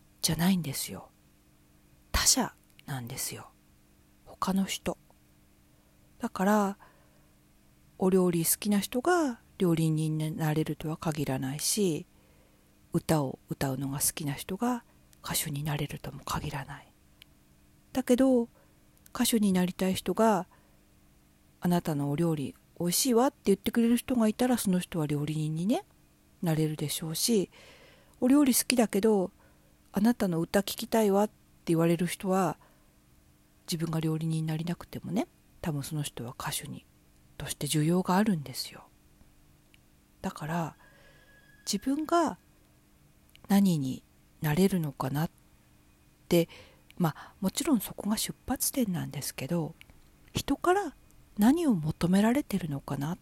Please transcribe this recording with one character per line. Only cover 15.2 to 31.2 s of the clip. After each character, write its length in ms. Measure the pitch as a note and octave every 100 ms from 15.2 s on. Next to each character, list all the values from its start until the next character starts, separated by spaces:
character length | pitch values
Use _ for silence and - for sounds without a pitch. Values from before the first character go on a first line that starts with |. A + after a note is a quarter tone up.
歌 120 | - E3+
手 160 | D#3
に 120 | C#3+
な 140 | D3+ D3
れ 100 | D3
る 120 | D3
と 120 | C3+
も 100 | C#3
限 280 | - - D3+
ら 140 | C#3+ C#3
な 140 | C#3+
い。 120 | - _ _ _ - _ _ _ _ _ _
だ 100 | -
け 120 | - B3
ど、 340 | C4+ B3+ A#3 _ _ _ _ _ -
歌 120 | - A#3
手 140 | A3+
に 140 | G3+
な 120 | F#3 F3+
り 80 |
た 140 | - F#3+
い 60 |
人 200 | F#3+ -
が、 340 | F3+ A3+ F#3+ F#3 _ _ _ _ _ _ _ _ _ _ _
「あ 60 | F3
な 140 | F3
た 140 | E3+ C#3+
の 160 | C#3+
お 40 | C#3+
料 200 | E3+ D3+
理 200 | C3 - _ -
美 80 | F3
味 40 |
し 140 | - C4+
い 20 |
わ」 140 | A3+ A#3+
っ 40 |
て 60 | - -
言 100 | G3
っ 20 |
て 140 | -
く 100 | A#3
れ 60 | A#3
る 100 | A#3+
人 180 | - B3
が 120 | A3
い 60 |
た 140 | - B3
ら、 100 | A#3+
そ 120 | G3+
の 100 | F3+
人 200 | - F3
は 60 | D3
料 200 | D3 D3+
理 100 | D#3
人 200 | D#3 D#3+
に 100 | F#3
ね、 200 | E4 - _ _ _ _ _
な 120 | F3
れ 140 | D#3 D#3
る 80 | D3+
で 140 | D3
し 120 | -
ょ 60 | D#3+
う 60 | E3
し、 340 | - A3 F3 - - - - - _ _
お 80 | B3
料 160 | C#4+
理 100 | C4+
好 120 | A3+ -
き 100 | B3
だ 120 | G#3+
け 120 | G3
ど、 320 | A3 G#3 F3+ - - _ _ _ _
「あ 80 | G3
な 120 | A3
た 140 | A#3+ F#3+
の 140 | E3
歌 180 | E3+ G3+
聞 180 | - -
き 100 | A#3
た 140 | A3+
い 80 | G#3
わ」 120 | G3